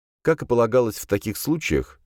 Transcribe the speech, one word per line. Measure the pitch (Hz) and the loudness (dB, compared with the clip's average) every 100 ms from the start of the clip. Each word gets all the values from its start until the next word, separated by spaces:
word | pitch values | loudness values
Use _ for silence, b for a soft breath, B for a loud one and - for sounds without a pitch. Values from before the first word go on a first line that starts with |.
| _ _ | _ _
Как | - 160 | -2 -2
и | - | 0
полагалось | 120 113 123 117 - | 2 4 2 2 -4
в | - | -4
таких | 101 110 - | -2 -2 -6
случаях, | - 160 - 71 64 - | -4 -4 0 -2 -2 -14